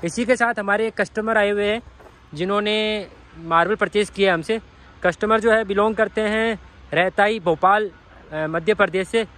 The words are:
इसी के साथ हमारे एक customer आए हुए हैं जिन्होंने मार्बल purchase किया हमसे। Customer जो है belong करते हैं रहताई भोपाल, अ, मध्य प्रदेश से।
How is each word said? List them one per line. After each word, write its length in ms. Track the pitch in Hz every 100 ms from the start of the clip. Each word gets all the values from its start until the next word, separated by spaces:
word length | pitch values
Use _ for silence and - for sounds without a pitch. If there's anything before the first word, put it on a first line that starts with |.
इसी 220 | 175 185 233
के 100 | 247
साथ 240 | 240 220
हमारे 280 | 202 202 220
एक 80 | -
customer 420 | 196 - 214 220
आए 120 | 202
हुए 160 | 202 208
हैं 160 | 220 - - - - -
जिन्होंने 760 | 147 180 202 208 214 214 214 190 - - 165
मार्बल 380 | 165 165 175 -
purchase 360 | 196 208 202
किया 220 | - 196
हमसे। 260 | 170 160 220 - - - -
Customer 360 | 180 170 214 220
जो 120 | 220
है 120 | 220
belong 320 | 208 196 214 220
करते 260 | 214 -
हैं 380 | 214 220 220 208 - - -
रहताई 460 | 151 185 - 202 226
भोपाल, 500 | 175 160 180 208 208 - - - -
अ, 160 | 156 156
मध्य 260 | 160 165
प्रदेश 340 | 214 196 185 185
से। 180 | 226 214